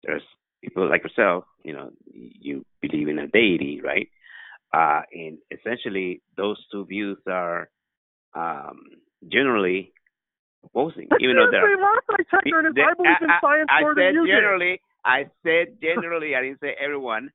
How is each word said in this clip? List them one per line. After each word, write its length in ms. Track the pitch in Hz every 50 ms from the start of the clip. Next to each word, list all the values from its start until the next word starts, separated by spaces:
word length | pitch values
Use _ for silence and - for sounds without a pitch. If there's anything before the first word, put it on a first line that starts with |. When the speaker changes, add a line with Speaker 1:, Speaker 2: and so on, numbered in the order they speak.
| -
Speaker 1:
There's 180 | 71 76 76 - _ _ _ _ _ _ _
people 280 | - - - 87 95 76
like 140 | 76 90 -
yourself, 420 | 82 - - 110 98 87 90 - _ _ _ _
you 100 | - 76
know, 180 | 69 69 - - _ _
y-, 260 | - - - - - - _
you 260 | - 71 71 67 - _ _ _
believe 260 | - - - 76 76 76
in 120 | 73 76
a 80 | 71 71
deity, 520 | - 107 117 104 87 80 71 71 73 71
right? 280 | 73 71 69 92 - _ _ _ _ - - - - - - - _ _ -
Uh, 300 | 78 80 78 76 78 - - -
and 240 | 85 82 80 78 80 _ _
essentially, 680 | 80 73 _ 110 117 123 - 123 98 98 92 90 90 - _ _ _
those 220 | - 95 104 104 - - _
two 160 | - 101 98
views 320 | 90 95 101 104 101 98 - _ 92
are, 400 | 92 92 90 87 85 87 85 _ _ _ _ _ _ _ _ _ _ _ _ _ _
um, 460 | 78 82 82 78 71 71 73 67 - - - - _ _ _ _ _ - 85
generally 600 | - 117 135 135 123 107 98 90 90 95 92 - _ _ _ _ _ _ _ _ _ _ _ _ _ _ _
opposing, 420 | - _ 139 147 165 - - 85 -
Speaker 2:
But 120 | - -
Speaker 1:
even 140 | - 127 123
though 100 | - -
Speaker 2:
you 60 | -
Speaker 1:
there 120 | - - -
are 120 | 415 403
Speaker 2:
say 60 | 381
last 260 | 381 403 440 466 - -
I 140 | 427 403 349
checked, 200 | _ - 381 381
Speaker 1:
the, 100 | - 349
Speaker 2:
Ernest, 200 | 320 311 320 262
Speaker 1:
the, 60 | 254
Speaker 2:
I 120 | 294 302 349
believe 260 | 359 359 302 233 -
in 80 | 339 320
Speaker 1:
I, 60 | 170
I, 40 | 175
Speaker 2:
science 300 | - 285 285 311 311 -
Speaker 1:
I 100 | 139 151
Speaker 2:
more 140 | - 302 202
than 80 | 190 180
Speaker 1:
said 100 | 185 180
Speaker 2:
you 100 | - 165
do. 60 | 175
Speaker 1:
generally, 500 | 190 208 214 208 196 185 175 180 180 - _ _ _ _ _
I 120 | - 127 135 143 - _ _ _
said 360 | 170 160 165 175 170 - _
generally, 540 | - 160 170 175 175 170 170 165 156 151 139
I 60 | 131
didn't 180 | 127 135 139 135
say 160 | - 143 123 -
everyone. 480 | 139 143 147 139 135 123 113 110 120 143